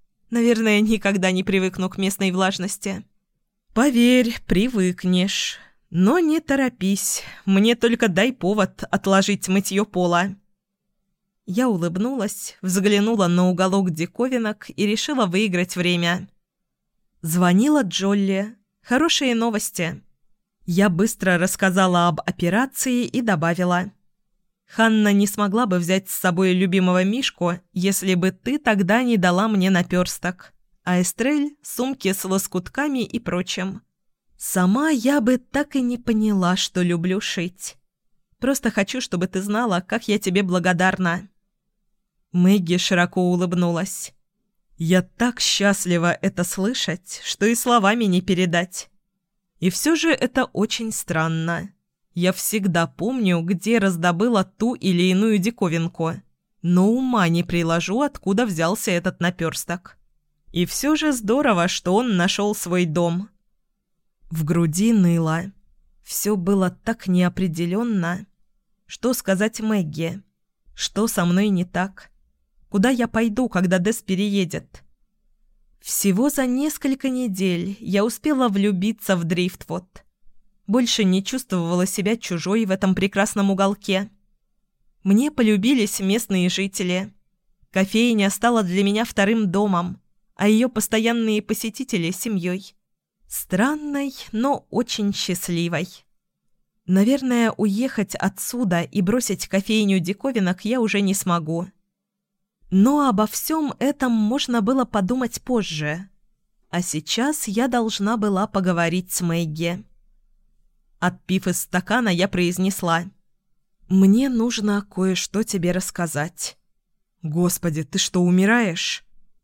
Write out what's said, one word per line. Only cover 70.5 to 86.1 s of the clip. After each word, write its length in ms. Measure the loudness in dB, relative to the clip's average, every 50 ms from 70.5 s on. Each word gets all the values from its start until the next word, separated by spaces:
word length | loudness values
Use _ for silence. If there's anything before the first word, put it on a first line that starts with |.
| _ _ _ _ -12
Что 320 | -8 -8 -6 -2 -2 -2 0
со 180 | 0 0 0
мной 240 | 2 2 2 2 2
не 160 | 2 0 -2
так? 460 | -2 -4 -4 -4 -4 -6 -14 -20 -20 _ _ _ _ _ _ _ _ _ _ _ _
Куда 220 | 0 2 2 2
я 160 | 2 2 0 0
пойду, 420 | 0 0 0 0 0 -2 -2 0
когда 300 | 0 0 2 2 2 2
Дэс 240 | 2 0 -2 -4 -4
переедет? 800 | -4 -2 -2 -2 0 0 0 -2 -2 -4 -10 -12 _ -20 -20 -20 -20 _ _ _ _ _ _ _ _ _ _ _ _ _ _ _ _ _ _
Всего 500 | -12 -8 -4 -2 0 2 2 2 2 0
за 160 | 0 0 0
несколько 640 | 0 0 0 -2 -2 -4 -4 -2 -2 -2 -2 -2 -4
недель 640 | -2 -2 -4 -4 -4 -2 -2 -2 -2 -2 -4 -6 -8 -10
я 260 | -6 -2 0 0 0
успела 420 | 0 -2 -2 -2 0 2 2 2 2
влюбиться 680 | 2 2 2 2 0 0 -2 -2 -4 -4 -2 -2 -2
в 80 | 0 0
Дрифтвуд. 800 | -2 -2 -2 -2 -2 -4 -8 -12 -10 -10 -10 -10 _ -20 -20 _ _ _ _ _ -20 -20 -20 -20 _ _ _ _ 0
Больше 360 | 0 2 2 2 0 2 2
не 200 | 2 2 2 0
чувствовала 640 | -2 -6 -8 -6 -4 -4 -2 -2 0 0 0 0 0
себя 280 | -2 -2 -2 -2 -2
чужой 500 | -2 -4 -6 -6 -6 -4 -2 0 0 0
в 60 | 0
этом 220 | -2 0 2 0 2
прекрасном 560 | 2 0 -2 0 0 0 0 0 0 0 0
уголке. 640 | 2 2 2 0 0 -2 -4 -2 -2 -2 -2 -6 _ _ _ _ _ _ _ _ _ _ _ _ _ _ _ _ _ _
Мне 300 | 0 2 4 4 4 2
полюбились 680 | 2 2 2 2 2 2 2 2 2 2 2 0 -2 -2
местные 480 | -2 0